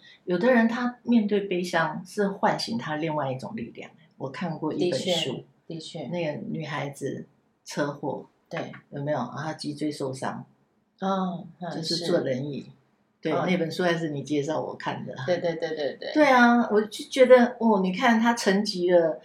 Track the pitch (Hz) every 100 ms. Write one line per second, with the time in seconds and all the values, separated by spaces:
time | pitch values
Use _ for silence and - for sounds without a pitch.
0 | - - - 180 240 240 226 247 240 -
1 | - 233 202 202 196 180 180 170 160 -
2 | - 208 196 196 208 151 - 117 156 151
3 | 160 151 135 127 101 110 117 - - _
4 | _ - 131 - 175 151 156 - 180 175
5 | 185 170 135 117 - _ - 160 - 165
6 | 139 175 156 139 - 151 147 147 143 -
7 | 139 135 - _ _ _ - - 143 143
8 | 143 - - _ _ - - - _ 147
9 | 143 143 120 131 156 151 147 143 151 147
10 | 135 131 113 - - _ _ _ _ -
11 | 190 190 185 170 - - 170 156 165 165
12 | 185 170 135 127 147 127 - - _ _
13 | _ _ 160 175 170 175 160 143 180 165
14 | 165 139 135 147 143 151 101 - - 123
15 | 110 127 131 170 170 160 - 156 139 -
16 | - 302 277 247 240 240 233 208 208 -
17 | - 269 254 254 240 - 226 202 185 185
18 | 247 226 233 233 202 190 202 180 175 175
19 | 160 -